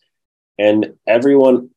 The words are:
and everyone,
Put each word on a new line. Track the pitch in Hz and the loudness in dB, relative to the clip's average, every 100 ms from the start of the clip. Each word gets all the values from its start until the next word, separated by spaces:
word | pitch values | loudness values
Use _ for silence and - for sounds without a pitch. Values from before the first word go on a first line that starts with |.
| _ _ _ _ _ - | _ _ _ _ _ -4
and | 104 107 104 - - | -2 -2 -4 -8 -4
everyone, | 117 139 139 131 123 123 | -2 0 2 2 0 -4